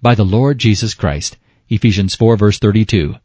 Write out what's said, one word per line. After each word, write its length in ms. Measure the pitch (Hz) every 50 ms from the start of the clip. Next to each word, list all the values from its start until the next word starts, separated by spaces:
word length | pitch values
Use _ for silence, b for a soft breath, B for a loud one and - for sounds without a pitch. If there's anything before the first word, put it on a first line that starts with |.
| -
by 120 | 127 120
the 100 | 101 104
Lord 340 | 92 95 113 131 139 143 123
Jesus 360 | - 117 107 95 - 110 -
Christ. 440 | _ - 87 71 73 - - - _ _ _ _ _ _ _
Ephesians 460 | 113 104 - 120 98 95 98 95 -
four, 220 | - 117 113 117
verse 220 | 104 104 104 98 -
thirty-two. 560 | - 107 101 110 110 - - 101 80 71 - - _